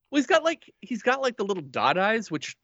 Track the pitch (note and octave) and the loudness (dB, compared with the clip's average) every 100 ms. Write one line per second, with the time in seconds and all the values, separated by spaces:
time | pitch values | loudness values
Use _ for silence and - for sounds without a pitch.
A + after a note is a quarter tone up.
0 | _ C#4+ - E4 D#4+ E4 - _ G3+ A3+ | _ -2 2 2 2 -4 -12 _ -10 -4
1 | B3 C4+ C4+ B3 G3+ F#3+ C3+ A#2 A#2+ E3 | -2 0 -2 -2 -4 -4 -4 0 2 4
2 | G3 A3+ G3+ D3+ - - | 2 0 -4 -8 -8 -14